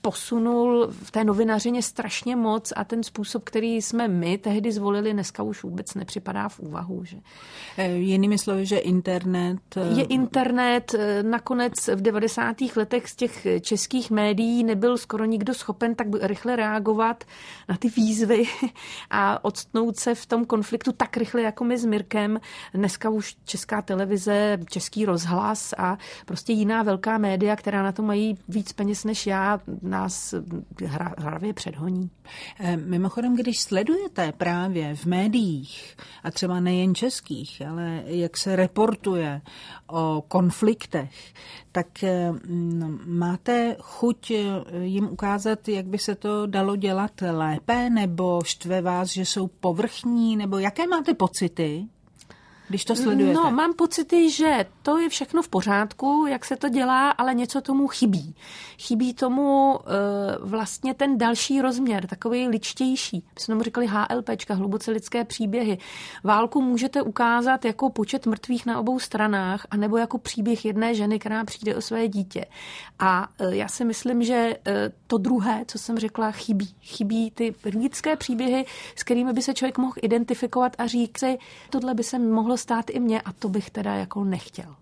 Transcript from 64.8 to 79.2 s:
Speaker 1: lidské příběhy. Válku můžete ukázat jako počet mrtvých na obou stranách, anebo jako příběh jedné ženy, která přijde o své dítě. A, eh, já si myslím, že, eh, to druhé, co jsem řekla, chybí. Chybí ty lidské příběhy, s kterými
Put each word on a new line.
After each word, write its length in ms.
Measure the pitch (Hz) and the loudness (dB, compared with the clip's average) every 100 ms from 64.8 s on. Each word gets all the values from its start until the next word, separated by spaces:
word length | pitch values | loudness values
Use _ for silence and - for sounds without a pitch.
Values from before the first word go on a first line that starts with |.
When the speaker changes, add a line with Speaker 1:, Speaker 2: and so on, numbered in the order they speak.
| 226 | -2
Speaker 1:
lidské 340 | 220 - 240 | -4 -2 -4
příběhy. 540 | 233 - 214 226 220 185 - - - - | -4 -2 -2 0 0 -2 -6 -16 -16 -4
Válku 380 | 190 214 233 285 | 2 4 4 2
můžete 400 | 254 240 262 285 | 2 2 2 0
ukázat 600 | 214 - 233 240 240 262 | 0 2 4 4 4 2
jako 260 | 233 220 269 | 2 0 0
počet 360 | 247 208 269 226 | 0 -2 0 0
mrtvých 400 | 214 - 240 240 | -2 -2 -2 0
na 140 | 226 | 0
obou 180 | 226 254 | 0 -2
stranách, 680 | - 214 214 202 185 196 - | -2 0 2 2 0 -2 -2
anebo 260 | 208 208 226 | 0 2 2
jako 220 | 233 247 | 2 -2
příběh 460 | - - 214 226 | -4 -2 0 2
jedné 300 | 214 208 226 | 0 0 2
ženy, 240 | 226 208 214 | 2 2 0
která 260 | 208 220 | -2 -4
přijde 320 | 208 - 214 - | -4 -4 -4 -4
o 40 | |
své 280 | - 226 226 | -2 -2 0
dítě. 360 | 196 190 - - - - - - - | 0 -4 -6 -10 -14 -16 -16 -18 0
A, 300 | 190 180 196 - | 2 2 0 -4
eh, 180 | 185 196 | -2 0
já 120 | 208 | -2
si 160 | - | 0
myslím, 380 | 240 220 247 240 | -2 0 0 2
že, 340 | 233 247 233 220 - | 2 2 2 -2 -2
eh, 260 | 202 214 - _ | 0 -2 -6 _
to 120 | 233 | 0
druhé, 460 | 190 247 208 220 233 | 2 2 2 0 -4
co 120 | 214 | -8
jsem 200 | - 226 | -4 -2
řekla, 320 | 220 220 220 | -2 -2 -2
chybí. 440 | 208 - 202 196 - | -2 -2 0 -2 -10
Chybí 500 | - - 202 226 226 | -18 -4 -2 0 -2
ty 240 | - 233 220 | -2 -4 -2
lidské 520 | 214 208 269 - 311 302 | -4 -2 -2 -2 -2 -2
příběhy, 480 | - 233 254 262 262 - - - | -2 0 2 0 -2 -10 -16 -12
s 60 | |
kterými 300 | - 247 | 0 2